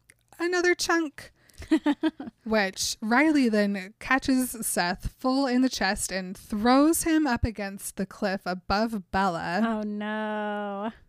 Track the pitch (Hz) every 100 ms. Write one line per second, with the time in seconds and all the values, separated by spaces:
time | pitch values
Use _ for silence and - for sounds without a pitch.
0 | _ _ _ - 339 359 349 359 - 339
1 | 302 - - _ _ - - 311 294 285
2 | 320 - 233 - 226 220 190 - - -
3 | 220 240 311 294 240 208 202 202 185 -
4 | - 262 - 254 247 226 - 196 175 185
5 | - - 262 262 277 247 254 - 190 202
6 | - 185 185 196 - 208 240 262 302 339
7 | 339 311 294 240 247 208 196 202 - -
8 | 190 - 208 190 175 185 - 196 226 220
9 | - 190 196 165 170 180 226 214 214 208
10 | 208 214 214 214 208 208 202 196 220 -